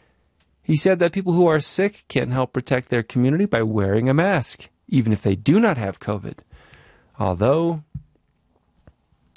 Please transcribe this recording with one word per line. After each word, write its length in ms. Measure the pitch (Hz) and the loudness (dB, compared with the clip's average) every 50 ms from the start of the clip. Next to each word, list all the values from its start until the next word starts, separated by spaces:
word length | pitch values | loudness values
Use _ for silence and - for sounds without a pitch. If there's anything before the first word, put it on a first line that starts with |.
| _ _ _ _ _ _ _ _ _ _ _ _ | _ _ _ _ _ _ _ _ _ _ _ _
He 140 | _ - 156 | _ -2 0
said 240 | 147 - 196 190 175 | 2 2 2 2 2
that 140 | 180 170 165 | 2 0 0
people 200 | 196 190 180 170 | -2 -2 0 2
who 140 | 175 180 165 | 4 4 4
are 120 | 156 151 | 4 2
sick 440 | 139 - - - 190 202 202 - - - | 0 -2 -2 -2 -2 -2 -4 -6 -12 -6
can 240 | - 131 123 123 | -4 -4 -2 -2
help 220 | 123 131 127 - - | -2 -2 -2 -2 -4
protect 360 | 127 123 - 135 127 127 - | -6 -4 -2 -2 -2 -2 -2
their 140 | 131 120 113 | -2 -2 -2
community 420 | - - 127 123 131 147 170 202 | -2 0 0 2 2 2 2 0
by 180 | 202 - 117 113 | 0 0 0 0
wearing 440 | 110 107 107 98 95 101 110 120 131 | 0 0 0 0 2 0 0 2 2
a 60 | 135 | 2
mask, 560 | 151 175 196 196 151 117 - - - - - _ _ _ - | 2 2 2 0 -2 -2 -4 -8 -14 -18 -20 _ _ _ -2
even 240 | - 131 110 113 | 0 0 2 2
if 120 | 107 - - | 0 0 0
they 120 | 104 98 | 0 -2
do 240 | 98 - - 165 214 | 0 2 2 2 4
not 180 | 233 214 165 123 | 4 2 0 -2
have 220 | 104 98 95 - | -4 -6 -8 -8
covid. 400 | - - 107 98 101 - - - - _ - - _ _ - - - _ _ _ _ _ _ - | -6 -6 -6 -6 -8 -12 -14 -16 -20 _ -20 -20 _ _ -20 -20 -20 _ _ _ _ _ _ -4
Although 640 | 101 95 92 87 104 123 143 165 170 170 170 156 151 _ - - - _ _ _ _ _ _ _ _ _ _ _ _ _ _ _ _ - _ _ _ _ _ _ _ _ - | -2 -2 -2 0 0 2 2 2 0 -2 -4 -6 -8 _ -16 -16 -16 _ _ _ _ _ _ _ _ _ _ _ _ _ _ _ _ -20 _ _ _ _ _ _ _ _ -20